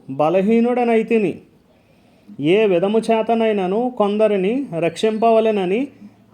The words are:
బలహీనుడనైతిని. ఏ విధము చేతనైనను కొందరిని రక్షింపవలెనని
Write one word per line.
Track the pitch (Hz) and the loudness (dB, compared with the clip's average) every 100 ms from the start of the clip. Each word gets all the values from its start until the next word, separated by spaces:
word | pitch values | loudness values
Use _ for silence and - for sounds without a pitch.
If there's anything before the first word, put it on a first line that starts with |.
| - | -8
బలహీనుడనైతిని. | 135 151 180 190 226 233 247 240 226 220 226 196 - - _ _ _ _ _ _ _ - - | -2 0 2 2 2 2 0 0 0 0 0 -2 -6 -14 _ _ _ _ _ _ _ -20 -6
ఏ | 147 196 220 | 0 2 2
విధము | 175 196 220 | 2 0 0
చేతనైనను | 226 226 220 226 226 208 185 202 247 247 | 0 0 0 0 0 0 -2 -2 -2 -2
కొందరిని | 202 208 220 202 185 247 277 165 | -2 2 2 2 0 -2 -4 -4
రక్షింపవలెనని | 165 165 220 220 226 226 220 208 180 202 285 - - - _ | -4 -2 -2 0 2 4 2 0 0 -2 -4 -10 -20 -20 _